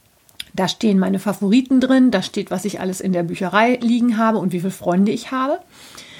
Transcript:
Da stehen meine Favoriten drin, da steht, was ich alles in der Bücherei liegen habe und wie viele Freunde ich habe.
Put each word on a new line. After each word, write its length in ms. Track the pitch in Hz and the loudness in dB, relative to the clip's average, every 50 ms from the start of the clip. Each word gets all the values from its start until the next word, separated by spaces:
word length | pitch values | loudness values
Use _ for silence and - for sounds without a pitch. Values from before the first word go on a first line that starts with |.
| _ _ _ _ _ _ _ - - - - | _ _ _ _ _ _ _ -20 -20 -10 -6
Da 140 | - 190 | -4 -4
stehen 320 | - - - 233 214 196 190 | -4 -2 0 0 2 2 2
meine 200 | 185 190 196 190 | 2 0 -2 -2
Favoriten 600 | - 208 190 - 202 190 214 262 254 - 269 254 | -2 -4 -4 -2 0 2 4 2 4 4 2 2
drin, 320 | 254 254 262 262 254 254 | 4 4 4 4 4 4
da 100 | 208 190 | 2 0
steht, 300 | 190 - - 208 196 - | -2 -4 -6 -8 -6 -4
was 140 | 180 185 - | -6 -6 -4
ich 160 | 202 - - | -6 -6 -6
alles 180 | 185 190 180 - | -6 -6 -6 -4
in 140 | 196 190 180 | -4 -2 -2
der 100 | 175 170 | -2 -2
Bücherei 560 | 170 175 - 196 175 185 208 226 247 247 - | -4 -4 -6 -4 0 2 2 2 2 2 0
liegen 360 | 240 226 240 240 240 247 214 | 0 0 0 2 2 0 0
habe 220 | 226 226 220 220 196 | 2 0 0 0 0
und 120 | 165 185 | 0 -2
wie 80 | 185 175 | -2 -2
viele 120 | 170 190 | -4 -6
Freunde 420 | 185 - - 175 175 185 202 220 - | -6 -4 -4 0 2 2 2 2 0
ich 180 | 262 - - | -4 -6 -8
habe. 280 | 262 262 262 277 320 370 - _ - - - - - - - - - | -6 -4 -2 -2 -4 -6 -8 _ -20 -20 -20 -20 -20 -20 -20 -20 -20